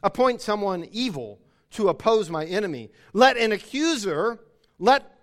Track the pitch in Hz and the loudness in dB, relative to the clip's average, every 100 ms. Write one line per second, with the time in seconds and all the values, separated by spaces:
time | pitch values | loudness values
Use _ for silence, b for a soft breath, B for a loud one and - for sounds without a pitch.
0 | 202 - 247 240 - 208 202 180 165 214 | -2 2 0 0 -4 -2 -2 -4 -8 -6
1 | 254 156 113 101 _ _ _ - 202 196 | -6 -6 -12 -16 _ _ _ 0 0 2
2 | 220 226 175 165 160 185 202 139 110 b | 2 2 0 -6 -4 -4 -4 -8 -12 b
3 | b 196 254 247 226 208 - 262 320 302 | b 4 4 6 0 -2 -6 -4 -2 -2
4 | 202 151 214 226 _ _ _ _ 190 269 | -2 -2 -4 -6 _ _ _ _ 2 2
5 | - _ | 2 _